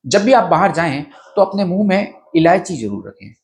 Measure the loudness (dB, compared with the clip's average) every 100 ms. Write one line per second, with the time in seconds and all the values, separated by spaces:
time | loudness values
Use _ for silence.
0 | 0 0 4 2 4 2 2 0 -4 -4
1 | -10 -20 -8 -2 0 0 -2 -2 0 0
2 | -4 -12 _ 2 2 2 -2 -8 -6 -8
3 | -12 _ -20 _